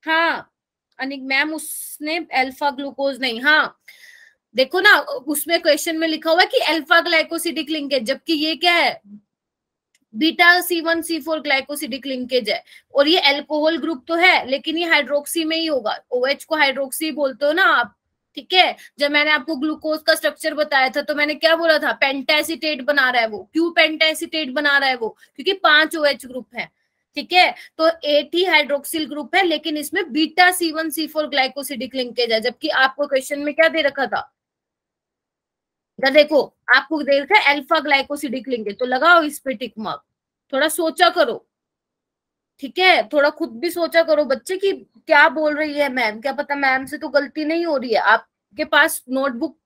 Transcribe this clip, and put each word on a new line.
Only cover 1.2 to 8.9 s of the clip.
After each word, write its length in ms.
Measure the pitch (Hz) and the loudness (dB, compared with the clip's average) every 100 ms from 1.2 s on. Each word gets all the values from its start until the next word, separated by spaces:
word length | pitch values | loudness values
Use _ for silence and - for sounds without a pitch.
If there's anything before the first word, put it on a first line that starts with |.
मैम, 320 | 262 269 302 | -4 -2 -2
उसने 640 | 311 - - - - 302 330 | -4 -10 -12 -14 -10 -6 -6
alpha 520 | - 254 262 262 294 | -4 -2 -4 -2 -4
glucose 500 | 269 277 - 277 254 | -4 -10 -4 -4 -2
नहीं, 200 | 254 226 | -6 -2
हाँ, 400 | 269 302 254 _ _ _ - - - _ _ | 2 2 0 _ _ _ -20 -20 -20 _ _
देखो 260 | 220 214 359 | -2 0 4
ना, 180 | 403 359 | 6 4
उसमें 600 | - 571 - 294 - 330 | 2 -8 -6 -6 -2 0
question 360 | 339 294 - 320 | 2 0 0 -2
में 120 | 320 | -2
लिखा 220 | 311 320 | -2 0
हुआ 100 | 330 | 4
है 60 | 415 | 4
कि 120 | 523 | 2
alpha 420 | 330 320 - 339 | 0 -2 4 2
glycosidic 720 | 339 330 311 330 339 302 285 | 4 0 0 -4 -6 -6 -6
linkage, 320 | 311 285 269 | -6 -2 -4
जबकि 300 | 220 269 - | -2 -6 -2
ये 240 | 320 311 320 | -2 -2 0
क्या 180 | 349 | 0
है? 280 | 349 269 | 2 2